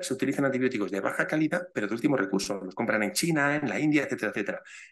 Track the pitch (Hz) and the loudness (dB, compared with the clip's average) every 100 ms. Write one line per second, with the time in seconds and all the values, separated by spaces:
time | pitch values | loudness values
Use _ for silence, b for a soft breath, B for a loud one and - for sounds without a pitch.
0 | - 127 135 135 139 127 127 110 95 98 | -2 0 0 2 2 2 2 2 -2 0
1 | 120 - - 156 151 165 - 123 101 113 | -2 -2 0 2 2 0 -2 -4 -2 0
2 | - 127 98 98 - 98 95 - 113 110 | 2 2 2 0 -2 -4 -6 -4 0 0
3 | 104 - 170 151 143 147 135 98 151 147 | 0 0 0 2 2 0 -2 0 2 2
4 | 135 120 104 110 101 - B B B | 2 -2 -2 -2 -4 -6 B B B